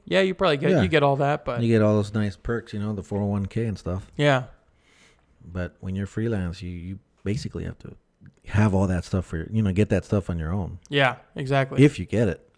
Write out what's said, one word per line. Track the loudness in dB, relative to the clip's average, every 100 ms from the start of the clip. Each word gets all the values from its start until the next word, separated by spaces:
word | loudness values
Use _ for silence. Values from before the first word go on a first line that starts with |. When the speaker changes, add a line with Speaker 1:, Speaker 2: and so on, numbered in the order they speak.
| -2
Speaker 1:
yeah, | 0
you | 0
probably | 2 0 2
get, | 2
Speaker 2:
Yeah. | 4
Speaker 1:
you | 4
get | 4
all | 4 2
that, | 0 -2
but | -4 -2
Speaker 2:
You | 2
get | 4
all | 6 4
those | 0
nice | -2 -4 -4
perks, | -6 -6 -6
you | -8
know, | -6
the | -6
four | -6 -4
oh | -2
one | -2 -2
k | -4 -4
and | -4
stuff. | -6 -8 -8 0
Speaker 1:
Yeah. | 2 2 -2 -16 _ _ _ _ _ _ _ _ -12
Speaker 2:
But | -8 -8 -8
when | -8 -6
you're | -6
freelance, | -4 -2 -2 -4 -6
you, | -10
you | -10 -10 -12 _ _ -6
basically | -4 -6 -8 -10
have | -12
to | -16 -20 _ _ -20 _ -2
have | 2 4
all | 4 2
that | 0 0
stuff | -4 -2
for | -6
your, | -4
you | 0
know, | 2
get | 2 2
that | 2 0
stuff | -2 -2
on | -4
your | -2
own. | -4 -4 -10 -4
Speaker 1:
Yeah, | 0 2 0 -12 -8
exactly. | -2 0 0 6
Speaker 2:
If | 6 4
you | -4
get | 0 0
it. | -2 _